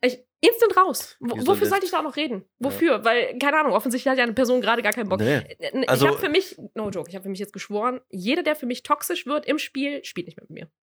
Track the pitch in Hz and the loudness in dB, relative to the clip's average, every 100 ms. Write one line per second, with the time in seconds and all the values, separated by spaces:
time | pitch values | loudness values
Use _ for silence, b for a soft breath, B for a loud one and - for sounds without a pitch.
0 | 247 247 _ _ 330 466 440 381 370 240 | 0 -2 _ _ 4 6 4 6 4 2
1 | - - 240 226 254 403 415 392 370 349 | -8 -10 -8 -2 2 2 4 2 0 -2
2 | 302 269 302 202 - _ 254 - 330 220 | -4 -4 -4 -6 -10 _ -6 0 2 2
3 | 220 240 - 247 277 302 294 196 247 240 | 2 2 0 0 0 2 2 2 0 -2
4 | 269 262 240 214 240 254 208 233 214 - | 0 2 0 2 2 2 2 2 0 -2
5 | 208 190 107 143 - - 113 - - 123 | -2 0 2 0 -2 -10 -6 -2 2 4
6 | - 427 370 320 370 - - - 208 185 | 4 2 2 0 0 -12 -14 -8 -6 -8
7 | 156 190 196 190 196 190 - 208 233 254 | -10 -12 -10 -10 -10 -12 -6 -2 -2 -4
8 | _ 190 185 330 302 302 240 247 - 294 | _ -6 -2 0 0 -2 -4 -8 -2 -2
9 | - 349 247 294 - 302 - 262 285 285 | 0 -6 -2 -4 -2 -4 -2 -4 -4 -6
10 | - - 170 - - 160 165 _ | -8 -10 -10 -14 -18 -18 -18 _